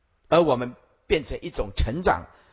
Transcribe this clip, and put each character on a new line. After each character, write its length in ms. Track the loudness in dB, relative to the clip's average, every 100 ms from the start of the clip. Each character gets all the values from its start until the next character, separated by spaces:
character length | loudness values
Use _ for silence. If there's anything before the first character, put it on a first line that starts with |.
| _ _ 2
而 140 | 4
我 140 | 4 2
们 200 | -2 -10 _ _ -2
变 180 | -2
成 160 | -2 -8
一 80 | -8
种 200 | -6 -6 -2
成 260 | -2 0
长 260 | 0 0 -4 _ _